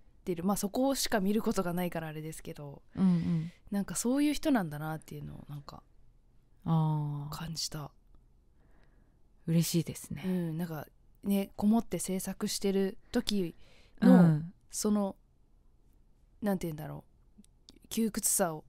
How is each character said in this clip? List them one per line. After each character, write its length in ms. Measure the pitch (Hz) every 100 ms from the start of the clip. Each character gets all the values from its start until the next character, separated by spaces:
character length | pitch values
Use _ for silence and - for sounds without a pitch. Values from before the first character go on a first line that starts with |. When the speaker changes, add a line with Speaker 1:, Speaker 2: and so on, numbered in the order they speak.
| - -
Speaker 1:
て 100 | -
る。 100 | 170
ま 100 | 180
あ、 20 | 202
そ 140 | 202
こ 240 | 247 269
し 140 | 269 -
か 120 | 226
見 140 | 190
る 80 | 208
こ 100 | 214
と 100 | -
が 120 | 180
な 100 | 175
い 60 | 175
か 100 | 165
ら 60 | 160
あ 60 |
れ 100 | 156
で 100 | 156
す 100 | 160
け 120 | -
ど。 280 | - 143 143 -
Speaker 2:
う 80 | -
ん 20 |
う 40 | 190
ん。 440 | 175 175 165 165 - -
Speaker 1:
な 120 | 202
ん 20 |
か 100 | - 180
そ 200 | 233 277
う 80 |
い 60 | 294
う 20 |
人 180 | 285 320
な 120 | 254
ん 80 | 170
だ 80 | 147
な 180 | 156 156
っ 20 |
て 140 | -
い 40 | 147
う 60 |
の 100 | 147
を 100 | 147 -
な 80 | 143
ん 60 |
か、 200 | - - - - - - _ - _ -
Speaker 2:
あ 640 | 165 160 156 151 147 147 147
ー。 60 | 151
Speaker 1:
感 180 | 165
じ 160 | 160 -
た。 200 | 156 139 - _ - - _ _ _ - - - - - _ - _ -
Speaker 2:
嬉 220 | 165 160
し 120 | 170
い 40 |
で 100 | -
す 160 | - -
ね。 120 | 156 185
Speaker 1:
う 20 |
ん、 300 | 185 170 160
な 60 |
ん 40 | 175
か 180 | 156 - _ - -
ね、 280 | 202 196 196 -
こ 100 | 208
も 140 | 226
っ 40 |
て 140 | - 175
制 200 | - 190
作 300 | 190 190 208
し 100 | -
て 140 | 196
る 260 | 190 190 - -
時 420 | 247 - 202 170 - - - - -
の、 140 | -
Speaker 2:
う 20 | 185
ん。 340 | 170 151 165 - -
Speaker 1:
そ 200 | - 214
の、 260 | 208 196 - _ _ _ - - - _ - - _ _ -
な 120 | 208
ん 40 | 190
て 80 | 170
言 60 |
う 20 |
ん 20 | 151
だ 100 | 147
ろ 180 | 147 - - - -
う、 40 | - _ - - -
窮 220 | - 226
屈 200 | 214 -
さ 220 | - 180
を、 100 | 156